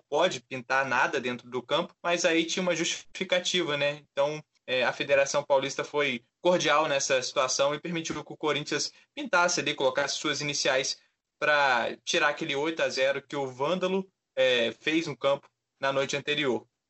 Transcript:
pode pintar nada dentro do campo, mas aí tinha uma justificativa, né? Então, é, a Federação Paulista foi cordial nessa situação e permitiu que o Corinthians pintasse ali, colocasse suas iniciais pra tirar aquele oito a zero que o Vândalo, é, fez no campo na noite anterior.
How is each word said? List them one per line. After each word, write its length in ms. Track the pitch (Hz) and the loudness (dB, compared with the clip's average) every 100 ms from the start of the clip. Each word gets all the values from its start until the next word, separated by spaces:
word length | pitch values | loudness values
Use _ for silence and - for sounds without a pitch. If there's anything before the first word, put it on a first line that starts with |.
| - | -2
pode 320 | 143 139 135 | 2 2 0
pintar 440 | - 131 120 135 131 | -8 -10 -2 0 2
nada 340 | 123 165 147 | 2 2 0
dentro 300 | 123 123 123 | -4 -6 -8
do 120 | 127 | -8
campo, 320 | 117 147 180 _ | -2 -2 -2 _
mas 200 | 170 175 | -2 0
aí 220 | 170 165 165 | 2 2 0
tinha 160 | 190 | 0
uma 140 | 180 160 | 0 0
justificativa, 1040 | 160 - - - 190 180 180 180 156 147 | -2 -6 -10 -10 -2 0 2 0 0 0
né? 260 | 143 147 147 | 0 -2 -6
Então, 320 | - 147 156 - _ - | -2 -2 -2 -12 _ -4
é, 160 | 127 | 0
a 100 | 123 | 0
Federação 500 | - 139 139 135 147 | -2 2 2 4 0
Paulista 400 | 135 135 135 143 | 2 2 2 -4
foi 400 | 135 147 143 123 - _ | -4 -2 -2 -2 -10 _
cordial 480 | 170 175 151 147 156 | 2 2 4 2 2
nessa 320 | 139 - 131 | 0 2 0
situação 520 | 123 147 127 - 139 | 0 0 0 2 0
e 60 | 147 | -2
permitiu 440 | 170 170 160 147 | -6 -6 -6 -8
que 100 | - | -10
o 40 | 147 | -4
Corinthians 540 | 151 143 147 147 - - _ - | -2 -2 -2 -4 -4 -10 _ -10
pintasse 440 | 285 180 175 165 | 0 2 4 0
ali, 140 | 139 | -2
colocasse 440 | 147 131 135 139 - | 0 0 0 -2 -2
suas 220 | 156 135 | -4 -4
iniciais 640 | 147 139 147 135 143 - _ _ _ _ | -4 -2 0 0 0 -6 _ _ _ _
pra 540 | 151 147 139 120 117 123 - | 2 4 4 2 0 -4 -2
tirar 240 | 170 147 | 0 2
aquele 260 | 147 151 139 | 0 -4 -2
oito 260 | 160 160 | -2 -2
a 60 | 135 | -2
zero 340 | 123 135 135 | 0 0 0
que 140 | - 147 | -6 -6
o 100 | 131 | -6
Vândalo, 640 | 123 143 185 185 190 190 _ _ | -2 -2 0 0 -2 -4 _ _
é, 380 | 131 131 123 113 - | 0 2 4 0 -2
fez 280 | 151 160 156 | -2 0 -2
no 100 | 131 | -2
campo 320 | 139 143 - _ _ _ | 0 0 -4 _ _ _
na 140 | 135 | -2
noite 240 | 139 139 143 | 0 0 -2
anterior. 500 | 147 147 139 113 - _ | -2 0 0 -2 -6 _